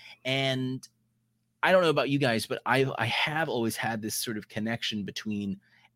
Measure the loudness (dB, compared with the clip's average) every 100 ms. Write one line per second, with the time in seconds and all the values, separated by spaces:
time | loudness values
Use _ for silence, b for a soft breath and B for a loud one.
0 | B B -2 0 0 0 -2 -6 -10 _
1 | _ _ _ _ _ _ 4 6 6 4
2 | 2 2 2 2 -2 -4 2 4 2 0
3 | 0 0 0 0 0 0 0 0 -4 -4
4 | -4 -4 -4 -6 -8 -6 -4 -4 -4 -4
5 | -6 -8 -6 -4 -4 -6 b b b